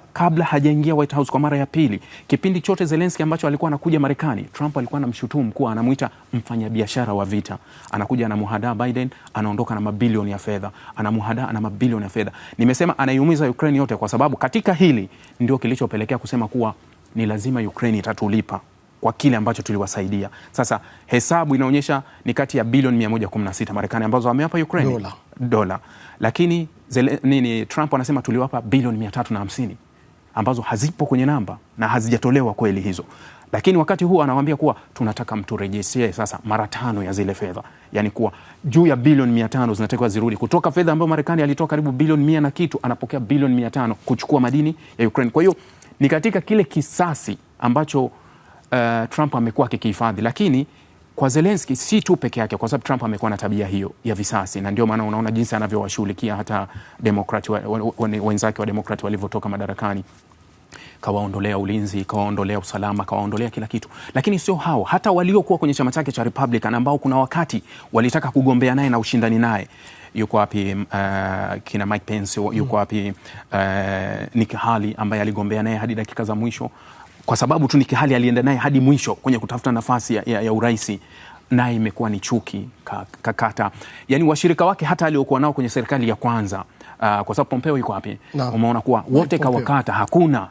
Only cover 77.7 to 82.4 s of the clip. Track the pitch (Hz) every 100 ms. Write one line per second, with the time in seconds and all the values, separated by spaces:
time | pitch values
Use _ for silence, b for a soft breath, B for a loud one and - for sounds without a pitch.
77.7 | 143 127 131 143 123 123 123 131 127 139
78.7 | 135 131 143 - 98 135 117 110 123 135
79.7 | 117 - 120 - 107 113 117 113 107 117
80.7 | 110 - 98 B B B B - 123 123
81.7 | 117 107 - 113 101 - 117